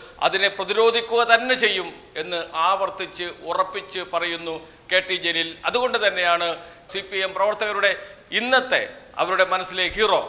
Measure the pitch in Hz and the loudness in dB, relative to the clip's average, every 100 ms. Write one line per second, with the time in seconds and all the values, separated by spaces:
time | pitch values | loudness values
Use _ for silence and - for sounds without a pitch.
0 | - - - 190 196 196 180 202 226 233 | -12 -2 0 2 0 -2 -4 2 4 2
1 | 226 233 233 226 254 254 220 190 165 - | 0 0 4 4 4 2 2 0 -6 -12
2 | - - 120 170 160 156 175 196 185 - | -14 -10 -6 -6 -6 0 2 2 -2 -6
3 | 180 - 175 151 156 175 190 202 190 185 | -10 -8 -8 -10 -6 -2 -2 -4 -8 -8
4 | 175 170 170 165 165 160 - - - 185 | -4 -2 -2 -4 -6 -10 -12 -20 0 0
5 | 180 180 165 165 165 160 160 240 247 226 | 2 -2 0 0 -2 -4 -2 0 0 2
6 | 208 185 175 170 170 160 - - - 196 | 2 2 2 2 0 -4 -10 -20 -10 -10
7 | 196 196 190 190 202 208 214 202 196 180 | -6 -4 -4 0 0 0 -2 2 2 0
8 | - - - 196 240 254 - 147 101 - | -6 -20 -4 -2 2 2 4 0 0 -8
9 | - - 170 185 185 185 180 185 175 185 | -12 -4 0 2 4 2 -2 -2 -2 0
10 | 214 165 | 2 2